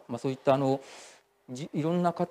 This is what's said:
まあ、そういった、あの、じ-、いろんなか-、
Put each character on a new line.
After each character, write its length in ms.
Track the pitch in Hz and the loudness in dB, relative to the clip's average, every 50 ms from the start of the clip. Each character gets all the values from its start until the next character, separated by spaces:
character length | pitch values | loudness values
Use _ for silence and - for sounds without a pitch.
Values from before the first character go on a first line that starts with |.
| - - | -8 -10
ま 80 | 120 | -8
あ、 20 | 117 | -6
そ 120 | - 139 | -4 -6
う 20 | |
い 40 | 131 | -6
っ 20 | - | 0
た、 160 | - 143 131 | 2 4 4
あ 40 | 139 | 4
の、 220 | 139 131 135 135 - - - - - - - - _ _ _ _ _ - | 4 2 2 0 -2 -10 -20 -20 -20 -20 -20 -20 _ _ _ _ _ -14
じ-、 180 | 127 127 151 - - | -10 -10 -10 -4 -4
い 80 | 151 | -2
ろ 100 | 143 165 | 0 2
ん 100 | 175 180 | 2 2
な 120 | 180 175 165 | 2 2 0
か-、 120 | - 175 - | 0 -4 -2